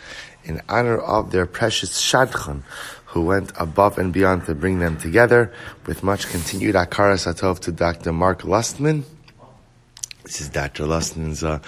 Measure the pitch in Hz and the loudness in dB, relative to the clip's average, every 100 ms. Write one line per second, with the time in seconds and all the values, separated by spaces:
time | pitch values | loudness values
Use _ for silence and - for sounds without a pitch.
0 | - - - - - 80 - 113 120 113 | -18 -18 -18 -16 -10 -10 -2 0 2 0
1 | - 107 90 92 90 - 113 - - - | 0 0 0 0 0 0 -2 0 -4 -4
2 | - 127 131 - 82 71 69 - - - | 2 4 2 0 -6 -8 -10 -14 -14 -16
3 | - 85 82 98 92 - 82 78 101 98 | -6 -2 2 2 0 -6 -4 2 2 2
4 | 92 87 95 90 82 73 90 92 85 78 | -2 2 4 2 0 -2 0 0 0 -2
5 | 82 98 120 120 113 - - - - 82 | 2 4 6 6 4 -2 -18 -14 -8 -4
6 | 95 101 - 90 82 98 104 92 87 - | -2 -2 -2 -6 -6 -2 2 2 2 4
7 | 101 95 - 82 95 90 - 82 85 85 | 4 4 0 -2 0 -2 -4 0 0 0
8 | 85 82 92 92 85 98 120 - 147 151 | -2 2 2 2 0 0 0 -2 0 0
9 | 131 - - - - - _ _ _ - | -4 -14 -20 -20 -20 -20 _ _ _ -16
10 | - - - - 73 73 69 - 76 82 | -16 -14 -14 -12 -8 -6 -6 -4 -2 -2
11 | 78 80 78 73 80 76 | -2 -6 -6 -4 -4 -4